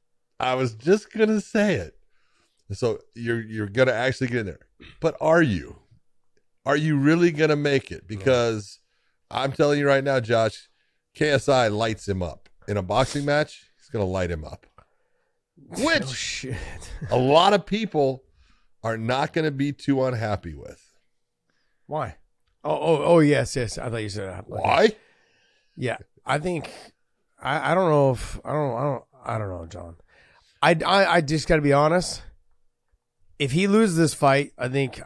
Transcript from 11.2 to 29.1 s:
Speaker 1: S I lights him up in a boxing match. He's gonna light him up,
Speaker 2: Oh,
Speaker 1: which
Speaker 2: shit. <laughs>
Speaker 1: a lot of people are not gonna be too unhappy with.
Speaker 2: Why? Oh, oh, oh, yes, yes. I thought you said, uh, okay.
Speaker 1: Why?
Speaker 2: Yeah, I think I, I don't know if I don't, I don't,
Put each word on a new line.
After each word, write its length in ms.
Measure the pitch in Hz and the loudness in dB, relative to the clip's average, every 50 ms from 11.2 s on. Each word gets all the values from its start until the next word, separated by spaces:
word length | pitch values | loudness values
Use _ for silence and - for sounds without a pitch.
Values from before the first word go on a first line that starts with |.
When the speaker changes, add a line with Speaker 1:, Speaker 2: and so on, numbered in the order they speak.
| 156 151 | 0 2
Speaker 1:
S 180 | 143 143 - 147 | 2 2 2 4
I 200 | 135 127 120 107 | 4 4 4 2
lights 400 | 104 104 113 113 110 - - 101 | 2 0 -2 -2 -2 -4 -4 -6
him 140 | 95 95 87 | -4 -4 -4
up 240 | 78 - - - _ _ _ - | -6 -8 -12 -20 _ _ _ -8
in 100 | - 104 | -6 -4
a 60 | 101 | -4
boxing 420 | 90 90 104 123 131 - - 147 143 | -2 0 0 0 0 0 -2 -4 -2
match. 380 | 147 147 151 151 - - - _ _ _ _ | 0 0 0 -2 -4 -8 -20 _ _ _ _
He's 100 | _ _ | _ _
gonna 160 | - 110 98 | -4 -4 -2
light 280 | 92 92 92 90 85 | -2 -2 -2 -2 -4
him 120 | 85 78 76 | -4 -6 -10
up, 220 | - - - _ _ _ _ - _ _ _ _ _ _ _ _ _ _ _ _ _ _ 156 143 - 175 - | -12 -16 -18 _ _ _ _ -20 _ _ _ _ _ _ _ _ _ _ _ _ _ _ _ -20 -12 -6 -2
Speaker 2:
Oh, 60 | 262 | 0
Speaker 1:
which 220 | 320 330 269 - 135 | 2 2 0 -2 -4
Speaker 2:
shit. 480 | 120 - - - - - - 127 107 85 - - - - | -8 -8 -8 -8 -8 -8 -8 -8 -8 -8 -10 -12 -14 -16
<laughs> 280 | - - - - 143 - | -16 -14 -14 -10 -6 -2
Speaker 1:
a 60 | - | 0
lot 360 | 127 127 135 147 165 180 202 | 2 4 6 6 6 6 6
of 120 | 208 190 - | 4 2 0
people 580 | - 196 220 220 - - 151 139 135 131 131 _ _ _ _ _ _ _ _ _ _ _ _ | -2 -4 -4 -4 -2 0 0 0 0 -2 -4 _ _ _ _ _ _ _ _ _ _ _ _
are 160 | - 113 113 113 | -6 -6 -4 -4
not 340 | 113 117 127 135 156 - | -2 -2 -2 -2 -2 -2
gonna 200 | - 170 160 156 | -2 -2 -2 -2
be 200 | 139 135 143 143 | -2 -2 -2 -4
too 300 | 139 - - 143 139 131 131 | -4 -4 -2 0 0 2 2
unhappy 500 | 127 123 110 113 107 101 92 - 85 76 | 0 -2 -2 -4 -4 -4 -4 -6 -10 -14
with. 280 | 65 - - - _ _ _ _ _ _ _ _ _ _ _ _ _ _ _ _ _ _ _ _ _ _ | -14 -16 -20 -20 _ _ _ _ _ _ _ _ _ _ _ _ _ _ _ _ _ _ _ _ _ _
Speaker 2:
Why? 300 | - 143 156 127 92 - _ _ _ _ _ _ _ _ _ - | -10 -8 -8 -8 -8 -12 _ _ _ _ _ _ _ _ _ -6
Oh, 120 | 151 156 | -4 -4
oh, 260 | 139 151 165 160 143 147 | -2 0 0 0 2 4
oh, 140 | 160 175 165 | 4 6 6
yes, 340 | 151 147 143 127 123 - - | 6 6 4 2 0 -2 -4
yes. 240 | 131 120 101 - - | -6 -6 -6 -6 -8
I 100 | - 123 | -8 -8
thought 100 | 113 113 | -6 -6
you 60 | 107 101 | -8 -8
said, 200 | 95 107 98 95 | -8 -8 -10 -10
uh, 100 | 92 95 | -10 -12
okay. 40 | 95 - | -14 -12
Speaker 1:
Why? 440 | - 104 - 101 120 160 208 233 - - _ _ _ _ _ _ _ _ _ _ _ _ _ _ - | -8 -4 0 2 4 4 4 4 2 -2 _ _ _ _ _ _ _ _ _ _ _ _ _ _ -12
Speaker 2:
Yeah, 220 | - 131 117 - - - _ _ _ - | -8 -6 -6 -6 -8 -12 _ _ _ -6
I 140 | - 135 151 | -4 -4 -2
think 280 | 156 185 175 151 - - - - - - _ _ _ _ _ _ _ _ _ - | -2 -4 -4 -6 -8 -10 -16 -18 -20 -20 _ _ _ _ _ _ _ _ _ -10
I, 300 | - 127 147 156 131 143 | -6 -4 -4 -2 0 0
I 40 | 165 | 2
don't 140 | 190 190 160 | 2 2 4
know 200 | 151 143 139 135 | 4 4 4 4
if 300 | 123 - - - - 104 - | 2 0 -6 -10 -10 -10 -8
I 60 | - | -6
don't, 220 | 139 151 147 131 113 | -4 -4 -4 -4 -4
I 60 | 120 | -4
don't, 220 | 143 147 131 113 - _ | -4 -4 -4 -6 -10 _